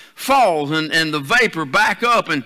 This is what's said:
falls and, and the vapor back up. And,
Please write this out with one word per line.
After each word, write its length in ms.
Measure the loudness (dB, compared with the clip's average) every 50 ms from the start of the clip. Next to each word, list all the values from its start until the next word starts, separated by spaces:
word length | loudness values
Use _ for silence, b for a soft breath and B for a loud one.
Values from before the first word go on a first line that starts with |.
| B B B
falls 560 | -10 -2 0 2 4 4 4 2 0 -2 -2
and, 200 | -2 -4 -2 -2
and 220 | -2 -2 -2 -2 -2
the 60 | -4
vapor 460 | -2 0 2 2 2 0 -2 -4 -6
back 360 | -2 0 0 0 0 0 -2
up. 280 | 0 0 0 0 0 -2
And, 140 | -4 -6 -6